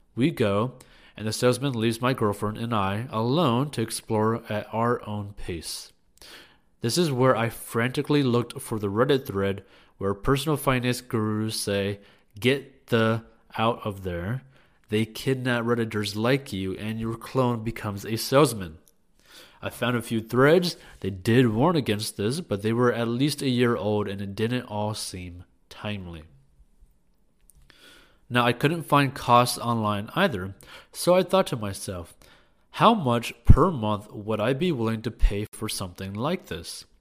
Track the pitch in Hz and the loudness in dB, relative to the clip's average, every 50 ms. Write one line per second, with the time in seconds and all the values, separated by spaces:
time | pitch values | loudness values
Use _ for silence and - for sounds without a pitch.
0 | _ _ _ 110 123 170 - - 120 101 98 101 113 131 - - - - - - | _ _ _ 0 0 0 2 0 0 2 2 2 0 -2 -4 -12 -20 -20 -20 -20
1 | - - _ - 104 110 107 - 123 123 120 104 135 143 127 113 110 120 113 117 | -20 -20 _ -8 -6 -6 -4 2 2 2 2 2 -2 -4 -2 0 0 0 0 0
2 | 120 127 135 - 117 104 101 - 110 104 107 110 113 117 120 104 98 95 98 104 | 0 -2 0 0 0 -2 0 -2 -4 -6 -4 -6 -6 -2 -2 0 0 0 -2 -4
3 | 120 143 - 110 113 120 135 170 180 131 113 120 143 151 - - 110 - - - | -6 -6 -4 -2 -2 0 0 2 2 2 2 0 0 -2 -4 -4 -4 -4 -6 -12
4 | - - 113 107 107 110 113 113 - - 110 104 - - - 113 117 120 120 - | -6 -2 0 2 2 2 0 -2 -6 -6 -6 -6 -6 -6 -4 -2 0 0 0 -2
5 | - 104 104 104 101 101 104 - - - 92 82 - - - - - - _ _ | -4 -8 -8 -8 -8 -10 -10 -12 -10 -8 -8 -8 -10 -10 -12 -12 -14 -18 _ _
6 | _ _ _ _ - - - - - - _ _ _ _ _ _ - 117 117 165 | _ _ _ _ -20 -20 -20 -20 -20 -20 _ _ _ _ _ _ -6 -2 0 2
7 | 180 156 135 120 131 131 120 107 117 113 - - - - - 117 117 127 131 151 | 2 2 2 4 4 4 4 4 0 -2 -4 -8 -14 -6 -2 -2 -2 0 -2 -4
8 | 139 - 147 143 139 127 117 120 120 - - 135 - - 117 107 104 101 98 107 | -2 0 2 2 2 4 2 2 0 -2 -8 -12 -8 -6 -6 -4 -2 -2 0 0
9 | 127 131 143 135 135 - 98 98 98 98 98 98 - _ - - - _ _ _ | 2 2 2 0 0 -4 -4 -2 -2 -2 -2 -4 -10 _ -20 -20 -20 _ _ _
10 | 98 98 101 98 - - 139 135 139 160 151 135 - 143 131 123 120 123 123 123 | -4 -4 -4 -2 0 0 0 0 0 -2 -4 -2 0 0 0 0 0 -2 -2 -2
11 | - - - 113 107 107 107 107 110 110 110 - - 107 101 101 98 101 101 101 | -6 -4 -2 -2 0 0 -2 -2 -2 -4 -4 -6 -4 -2 -2 -2 -2 -4 -6 -8
12 | - - - _ _ _ _ 104 98 127 139 139 135 - - _ _ - 123 117 | -12 -20 -20 _ _ _ _ -2 0 0 0 0 -4 -12 -20 _ _ 0 2 2
13 | 113 113 113 113 113 - _ _ _ _ - - 113 113 117 - - 110 101 98 | 4 2 2 0 -4 -10 _ _ _ _ -4 -2 0 0 0 -2 -6 -8 -8 -6
14 | 95 92 87 85 87 98 123 135 - - _ - _ _ _ _ _ _ 107 107 | -8 -8 -8 -6 -6 -6 -6 -8 -10 -14 _ -20 _ _ _ _ _ _ -2 0
15 | 113 113 - - - 135 135 127 123 127 120 120 113 117 120 117 113 110 107 107 | 0 -2 -6 -6 -2 -2 -2 0 0 -2 0 0 0 0 0 0 0 -2 -2 -4
16 | 104 95 98 107 110 120 139 135 135 - - 95 95 95 95 - 101 110 110 113 | -4 -4 -4 -2 0 2 0 0 -2 -6 -6 -4 -4 -4 -6 -6 -6 -8 -6 -6
17 | 113 113 113 113 - - - 131 127 120 120 113 110 113 113 - - 107 101 101 | -6 -6 -6 -8 -12 -4 0 0 2 2 0 -2 -4 -6 -8 -6 -6 -8 -8 -6
18 | - - 113 107 - - 135 135 156 131 117 104 92 85 78 - _ _ _ _ | -6 -6 -4 -4 -2 2 4 6 6 6 2 -4 -10 -12 -14 -18 _ _ _ _
19 | _ _ _ _ _ _ - - - - _ _ - 101 - - 120 117 123 120 | _ _ _ _ _ _ -20 -20 -20 -20 _ _ -10 -10 -6 -2 -2 0 0 -2
20 | 110 - 117 113 110 - - 123 131 147 160 190 180 175 - - - - - - | -2 -2 -4 -4 -4 0 2 4 6 8 6 6 4 0 -4 -8 -14 -20 -16 -8
21 | - 98 98 92 - 117 113 127 131 117 104 110 135 175 180 156 117 - 104 104 | -6 -6 -6 -2 0 4 6 6 6 4 4 4 2 2 2 2 0 0 -2 -2
22 | 107 - - - 98 110 127 175 170 - 104 98 98 107 113 120 123 120 110 113 | -2 -8 -6 -4 -2 -2 -2 -4 -4 -4 -6 -2 -2 -2 0 2 2 2 2 2
23 | 120 113 120 120 139 151 139 - 147 135 123 120 123 120 120 80 95 107 104 104 | -2 -2 0 0 0 0 0 -2 -2 -2 2 2 2 2 2 0 0 0 0 0
24 | 104 101 98 98 101 98 98 104 110 117 123 123 - - 104 104 107 107 107 - | -2 -2 -6 -8 -8 -8 -4 -4 -2 -2 -2 -4 -6 -6 -6 -4 -4 -4 -4 -6
25 | - - - 92 90 90 87 87 - - _ _ _ _ - - - 107 104 101 | -8 -10 -10 -12 -12 -12 -14 -16 -20 -20 _ _ _ _ -20 -10 -8 -8 -8 -8
26 | 92 87 85 80 76 - - - _ _ _ _ - _ _ _ - _ _ _ | -10 -12 -14 -14 -16 -20 -20 -20 _ _ _ _ -20 _ _ _ -20 _ _ _
27 | _ _ _ _ _ _ _ _ _ - _ - - _ - _ - - - - | _ _ _ _ _ _ _ _ _ -20 _ -20 -20 _ -20 _ -20 -20 -20 -20
28 | - _ _ _ _ _ 120 123 120 120 120 - - 143 175 170 147 - 147 143 | -20 _ _ _ _ _ 2 4 4 4 2 4 2 2 2 0 0 2 4 4
29 | 143 135 135 - - - 120 120 123 120 - - 107 117 117 113 110 104 104 101 | 4 2 -2 -4 2 6 6 6 6 4 0 -4 -4 -2 -2 0 0 -2 -2 -2
30 | 104 - - 160 190 196 127 92 92 92 95 - - - - - - _ - - | -6 -6 -2 0 0 0 0 -4 -8 -10 -12 -16 -20 -20 -20 -20 -20 _ -12 -2
31 | - 175 180 185 180 175 - 190 185 - 160 117 107 101 95 - - - 95 90 | 2 4 4 4 4 4 2 2 2 0 -4 -6 -4 -6 -6 -8 -8 -10 -10 -10
32 | 87 - - _ - - - _ _ _ _ _ _ _ - - 156 208 240 214 | -12 -14 -20 _ -20 -20 -20 _ _ _ _ _ _ _ -2 4 4 6 6 4
33 | 156 123 120 120 113 - - - _ - - 127 151 196 175 123 107 107 107 101 | 2 2 0 0 -2 -4 -10 0 _ 10 10 12 10 4 2 0 -2 -2 -2 -2
34 | 104 - - 113 101 104 110 104 104 123 139 135 175 185 156 120 113 113 113 110 | -4 -12 -16 -12 -6 -4 -2 0 0 0 0 0 0 0 0 0 0 -2 -2 -2
35 | 110 120 107 - - - 107 101 107 - - - 110 107 - - 101 90 87 - | -4 -8 0 2 2 2 2 0 -6 -8 -10 -10 -8 -8 -6 -8 -8 -10 -10 -10
36 | 98 98 98 104 120 151 180 185 - - - 85 82 - - - - _ _ _ | -10 -10 -6 -6 -4 -4 -4 -6 -8 -12 -12 -12 -12 -14 -16 -16 -18 _ _ _